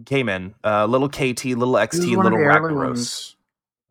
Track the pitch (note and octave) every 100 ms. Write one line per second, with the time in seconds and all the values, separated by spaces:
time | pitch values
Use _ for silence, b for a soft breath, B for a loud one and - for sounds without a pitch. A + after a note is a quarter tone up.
0 | A2+ C#3 A#2 F#2 F#2 - G#2+ G#2 G#2+ C3
1 | D3 D3 C3+ A#2+ C3 A#2+ B2+ A#2+ A2+ E3+
2 | F3 - F#3+ - D3 D3 D#3+ D3 C3 B2
3 | A#2+ - - _ _ _ _ _ _